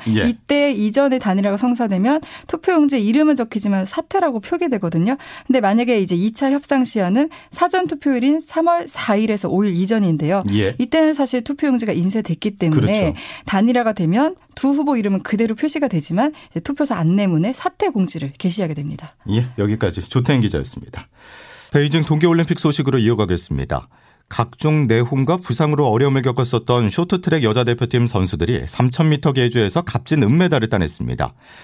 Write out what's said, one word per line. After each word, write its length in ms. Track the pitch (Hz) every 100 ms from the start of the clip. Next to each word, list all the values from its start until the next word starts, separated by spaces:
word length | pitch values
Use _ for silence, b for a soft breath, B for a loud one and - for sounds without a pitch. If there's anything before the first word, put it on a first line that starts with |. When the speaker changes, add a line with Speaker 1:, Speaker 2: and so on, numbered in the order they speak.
| -
Speaker 1:
예. 200 | 110 233
Speaker 2:
이때 440 | 226 - 285 285
이전에 480 | 220 214 247 277 254
단일화가 380 | 214 190 202 202
성사되면 640 | 247 240 226 185 220 302 B B B
투표 240 | 330 -
용지에 280 | 349 294 269
이름은 360 | 208 247 311 262
적히지만 500 | 226 214 202 196 190
사퇴라고 540 | - - 392 330 226
표기되거든요. 760 | - 339 349 247 175 165 190 269 B B B
근데 160 | 254
만약에 380 | 196 220 247 226
이제 160 | 185 175
이 180 | 208
차 160 | 226 269
협상 320 | 285 - 269
시한은 460 | 240 220 180 220 311 B B
사전 340 | - 349 370 370
투표일인 540 | 302 285 254 262 311
삼월 480 | - 320 330 339 -
사 280 | - - 208
일에서 340 | 220 208 180
오 140 | 185
일 120 | 208 170
이전인데요. 680 | 190 226 190 156 151 196 104
Speaker 1:
예. 240 | 101 - -
Speaker 2:
이때는 340 | 262 320 311
사실 300 | 294 269 254
투표 240 | 233 285 302
용지가 260 | 247 220
인쇄됐기 640 | 175 180 220 214 160 214 202
때문에 440 | 170 156 160 214
Speaker 1:
그렇죠. 140 | 175 - B B -
Speaker 2:
단일화가 480 | 196 226 247 226
되면 420 | 214 165 202 311 370 _ -
두 140 | 269
후보 280 | 285 294 254
이름은 240 | 202 190
그대로 320 | - 208 226
표시가 360 | 220 302 302 277
되지만 440 | 165 - 170 285 302 B
이제 100 | 170
투표소 360 | - 285 285 208
안내문에 580 | 160 190 202 160 190
사퇴 360 | 262 370 - 403
공지를 440 | 240 180 160 139 -
게시하게 380 | 185 180 175
됩니다. 420 | 147 147 - - _ -
Speaker 1:
예, 160 | 107 123 -
여기까지 500 | 101 107 98 82 87
조태인 320 | 131 127 139
기자였습니다. 680 | 107 78 65 - - - - B B B B B B
베이징 300 | 147 147 160
동계올림픽 560 | 151 151 170 165 165 165
소식으로 400 | 156 147 135 131
이어가겠습니다. 880 | 110 110 101 87 - 71 65 69 - b b b b
각종 560 | - 123 - 151 151 131
내홍과 520 | 113 120 139 135 180
부상으로 500 | 180 120 151 147 139
어려움을 340 | 107 139 135
겪었었던 720 | 131 127 123 120 - 123 110
쇼트트랙 500 | 123 175 185 180 160
여자 220 | 113 110
대표팀 420 | 123 120 123 123 120
선수들이 600 | 101 90 76 85 107 62
삼천 420 | - 123 123 156
미터 220 | 147 151
계주에서 500 | 131 123 117 101 175
값진 400 | 175 - - 156
은메달을 480 | 104 156 180 143 110
따냈습니다. 640 | 101 78 - 60 62 62 - B B